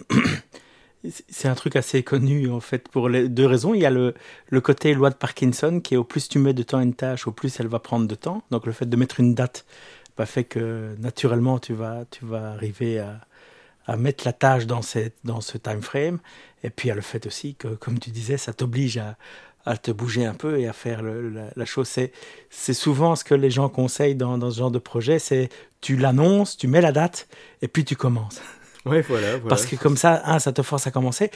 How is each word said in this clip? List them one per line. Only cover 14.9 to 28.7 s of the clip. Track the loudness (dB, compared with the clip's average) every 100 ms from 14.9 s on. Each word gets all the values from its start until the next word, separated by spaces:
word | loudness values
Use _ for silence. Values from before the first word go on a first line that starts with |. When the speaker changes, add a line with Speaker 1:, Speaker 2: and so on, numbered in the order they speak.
| -4 -4 -8
Speaker 1:
dans | -8 -8
ce | -8 -10
time | -8 -8
frame. | -4 -2 -2 -4 -10 -20 -20 -10
Et | -10
puis, | -4 -4
il |
y |
a | -4
le |
fait | -6 -10 -10
aussi | -10 -12 -10
que, | -10
comme | -8 -6 -6
tu | -6
disais, | -10 -4 -4
ça | -4
t'oblige | -4 -2 0 -2 -2
à, | -8 -12 -20 -20 -20 _ -6
à | -4
te | -4
bouger | -4 -2 -2 -2
un | -4
peu | -4 -2
et | -2
à |
faire | -6 -8 -6
le, | -6 -6 -8
la, | -10 -12 -10
la | -6
chose. | -4 -2
C'est, | -2 -4 -6 -20 -20 _
c'est | -10 -4 0
souvent | 0 4 2 2
ce |
que | 2
les | 4 4
gens | 2 0
conseillent | 2 -2 2 0 2
dans, | 0 0
dans | -2
ce | -2
genre | 0
de | -2
projet, | -4 -4 2 0
c'est | 2 0 0 -6 -20 -12
tu | -2 4
l'annonces, | 4 6 6 6 2 0
tu | 4
mets | 6
la | 6
date | 4 0 -2 -16 -20 -20 -8
et | -2
puis | 0
tu | 0 0
commences. | 0 0 -4 -12 -18 -20 -20